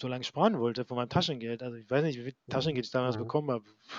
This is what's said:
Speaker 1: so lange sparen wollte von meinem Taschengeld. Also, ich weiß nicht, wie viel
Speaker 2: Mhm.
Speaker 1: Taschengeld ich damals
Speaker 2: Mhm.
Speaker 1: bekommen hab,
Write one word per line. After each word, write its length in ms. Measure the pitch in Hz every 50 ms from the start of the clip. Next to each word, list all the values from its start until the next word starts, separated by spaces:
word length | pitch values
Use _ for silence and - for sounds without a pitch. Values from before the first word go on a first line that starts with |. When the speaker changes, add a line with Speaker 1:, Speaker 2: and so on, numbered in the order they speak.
Speaker 1:
so 60 | - 127
lange 160 | 127 127 123
sparen 360 | - - 147 175 226 214 139
wollte 260 | 117 120 113 123 123
von 100 | - 127 120
meinem 120 | 120 117
Taschengeld. 540 | - 175 175 170 147 123 113 117 117 117 127
Also, 140 | 123 117 117
ich 120 | 110 -
weiß 140 | 127 139 156
nicht, 140 | 160 131 120
wie 40 | 120
viel 120 | 131 - - _ -
Speaker 2:
Mhm. 20 |
Speaker 1:
Taschengeld 360 | - 135 131 160 143 127 117
ich 60 | -
damals 260 | - 131 123 127 120 110
Speaker 2:
Mhm. 0 |
Speaker 1:
bekommen 340 | 120 113 - 151 151 143
hab, 120 | 123 113 104 - - _ _ - -